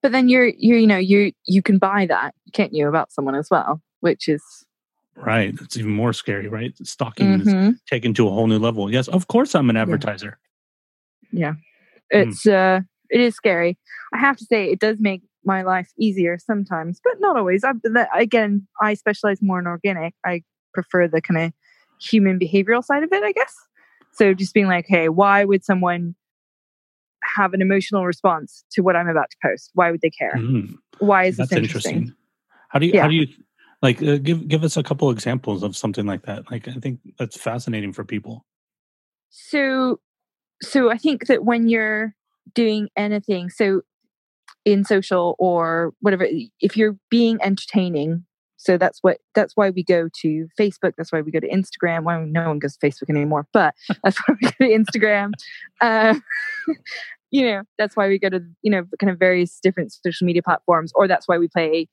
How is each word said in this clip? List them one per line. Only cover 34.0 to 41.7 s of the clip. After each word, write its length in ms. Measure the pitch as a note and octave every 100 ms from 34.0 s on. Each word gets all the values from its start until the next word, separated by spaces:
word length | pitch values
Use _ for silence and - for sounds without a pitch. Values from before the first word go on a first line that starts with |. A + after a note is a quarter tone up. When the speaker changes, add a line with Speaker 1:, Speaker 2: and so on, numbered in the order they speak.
Speaker 2:
uh, 140 | D3+ C#3+
give, 300 | C#3 E3 D#3+
give 160 | D#3
us 120 | D#3+ E3
a 40 |
couple 280 | C#3+ C#3+ C#3+
examples 520 | A2+ A#2 B2+ - G2+
of 140 | G2+ F2+
something 300 | A2 G2+ G2+
like 160 | F#2+
that. 280 | - G2+ -
Like, 180 | A#2 A#2+
I 40 |
think 260 | C3 C3+ B2+ - _
that's 180 | A2+ -
fascinating 560 | - A#2+ - A2 G2+
for 100 | F#2+
people. 440 | F#2+ G#2+ G#2+ A#2 _ _ _ _ _ _ _ _ _
Speaker 1:
So, 720 | _ - D4 C4+ C4 B3+ A#3+ _ _ _ _ _ _
so 280 | - C#4 B3
I 60 | A3+
think 300 | D#4 C#4 -
that 180 | B3+
when 240 | G#3+ A#3
you're 460 | A3+